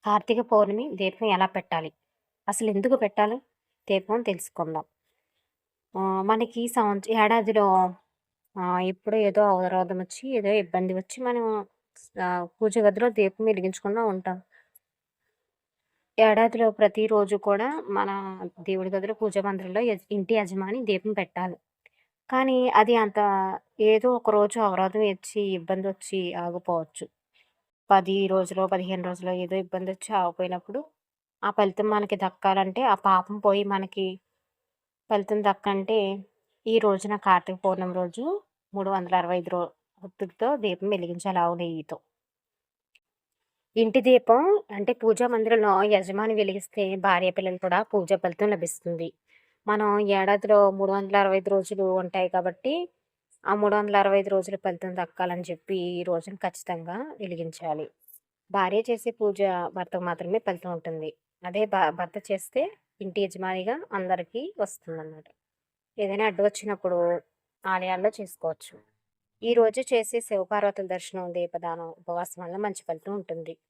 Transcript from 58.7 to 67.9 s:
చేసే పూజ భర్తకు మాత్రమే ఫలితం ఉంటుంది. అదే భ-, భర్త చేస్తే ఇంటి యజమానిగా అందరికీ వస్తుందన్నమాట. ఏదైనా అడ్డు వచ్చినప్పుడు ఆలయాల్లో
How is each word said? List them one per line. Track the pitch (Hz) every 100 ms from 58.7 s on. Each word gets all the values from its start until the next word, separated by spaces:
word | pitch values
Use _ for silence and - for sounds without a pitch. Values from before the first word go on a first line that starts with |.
| 202 226
చేసే | 233 240
పూజ | 226 208 196 196 180 175
భర్తకు | 185 185 185
మాత్రమే | 175 170 175 214
ఫలితం | - 180 185
ఉంటుంది. | 170 170 160 156 - _ _
అదే | 180 190
భ-, | 214 196 160
భర్త | 175 175 208 -
చేస్తే | 190 - 254 349 440 _ _
ఇంటి | 196 180
యజమానిగా | 196 185 185 185 190 285 392
అందరికీ | 196 185 185 170 226 320 415
వస్తుందన్నమాట. | 196 - - 160 156 156 _ _ _ _ _ _ _ -
ఏదైనా | 202 202 220
అడ్డు | 180
వచ్చినప్పుడు | 202 202 208 196 185 175 175 175 _ _ _ _ 190
ఆలయాల్లో | 185 185